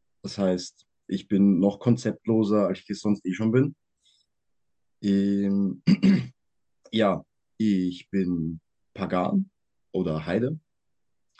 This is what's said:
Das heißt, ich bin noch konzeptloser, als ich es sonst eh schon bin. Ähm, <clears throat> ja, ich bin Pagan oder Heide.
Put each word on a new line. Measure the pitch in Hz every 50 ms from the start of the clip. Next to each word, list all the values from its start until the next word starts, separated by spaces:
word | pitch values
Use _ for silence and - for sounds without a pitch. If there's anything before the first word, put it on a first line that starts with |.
| _ _ _ _
Das | - 95 -
heißt, | 101 98 92 92 90 - - _ _ _ _ _ _ _
ich | - 95 95 -
bin | - 107 98 101 101 98 85
noch | 95 101 101 -
konzeptloser, | - 123 113 117 - 110 104 - - 113 113 110 107 101 107 107 98
als | 90 92 -
ich | - -
es | 101 -
sonst | - 104 104 - -
eh | 92 92
schon | 98 110 110
bin. | 113 131 139 156 - _ _ _ _ _ _ _ _ _ _ _ _ _ _ _ _ _ _ _ _ _ _ _ _ -
Ähm, | - 101 98 98 98 101 101 98 101 98 98 101 98 95 - - -
<clears throat> | - - - - 196 190 127 123 - - _ _ _ _ _ _ _ _ _ _ -
ja, | - 110 107 98 87 - - _ _ _ _ _ _
ich | - 110 107 101 92 92 90 87 - - -
bin | - 98 92 90 90 82 80 82 82 82 _ _ _ _ _ _ -
Pagan | - 95 - - 92 90 - 202 190 196 - _ _ _ _ _ _ _ _
oder | - 95 90 82 78 78 78
Heide. | 82 90 110 120 143 160 156 _ _ _ _ _ _ _ _ _ _ _ _ _ _ _